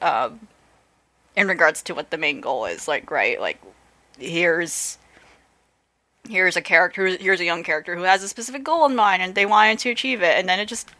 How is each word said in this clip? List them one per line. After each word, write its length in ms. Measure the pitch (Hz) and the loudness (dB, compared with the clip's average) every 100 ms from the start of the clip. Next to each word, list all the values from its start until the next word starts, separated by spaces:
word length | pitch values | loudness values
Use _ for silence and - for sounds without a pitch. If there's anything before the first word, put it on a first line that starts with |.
um, 440 | 170 117 123 226 220 _ _ _ _ _ _ _ _ - | 0 0 -2 -6 -20 _ _ _ _ _ _ _ _ -2
in 120 | 202 | 0
regards 340 | 175 160 156 | 2 2 2
to 120 | - | -6
what 160 | 165 151 | -10 -8
the 80 | 160 | -4
main 220 | 151 143 | -4 -4
goal 240 | 127 131 104 | -4 -4 -4
is. 200 | 85 - | -6 -4
Like, 220 | 143 - | -4 -4
right, 300 | 110 104 - | 0 0 0
like, 200 | 92 - 95 - _ _ _ - | -4 -6 -14 -20 _ _ _ -16
here's, 800 | 135 170 175 165 170 - - - _ _ - _ _ _ _ _ _ _ _ _ - | -8 -2 0 0 -2 -6 -8 -12 _ _ -20 _ _ _ _ _ _ _ _ _ -6
here's 280 | 196 185 170 | 0 0 0
a 40 | |
character, 460 | - 165 175 196 190 | 2 2 2 0 -2
here's 340 | 180 190 190 | 0 0 0
a 40 | |
young 180 | 170 170 | 0 -4
character 340 | 170 156 170 175 | -2 -4 -4 -2
who 60 | |
has 200 | 185 190 | 2 2
a 60 | 196 | 0
specific 340 | - 233 269 | -10 -10 -8
goal 220 | 277 330 294 | -2 2 4
in 80 | |
mind, 280 | 247 208 185 | 4 2 2
and 120 | 185 | 0
they 120 | 196 202 | 0 4
wanted 320 | 214 214 220 | 6 6 4
to 100 | 247 | -2
achieve 300 | 226 262 240 | -4 -4 0
it, 140 | 175 165 | 2 2
and 100 | 185 | 2
then 120 | 185 | -2
it 60 | 214 | -2
just 220 | 233 - | -8 -12